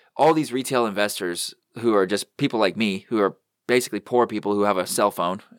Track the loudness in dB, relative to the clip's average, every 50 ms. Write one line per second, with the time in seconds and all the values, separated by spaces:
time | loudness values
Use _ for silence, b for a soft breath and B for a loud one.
0 | B B B 2 4 4 4 4 0 0 -2 -4 -2 0 0 0 0 0 0 -2
1 | -2 -2 -2 -4 -4 -4 -4 -6 -8 -8 -10 _ _ _ _ -2 0 2 4 4
2 | 2 2 0 -4 -4 -8 _ -4 -4 -2 0 0 0 0 0 0 -2 -2 -2 -4
3 | -6 _ 0 0 0 0 0 -4 _ _ _ _ _ 0 0 2 0 0 -6 -8
4 | -6 0 2 2 2 2 -2 -4 -2 -2 0 2 2 2 2 0 -2 -2 -2 0
5 | 0 0 0 -2 -2 -4 -4 -6 -10 _ -20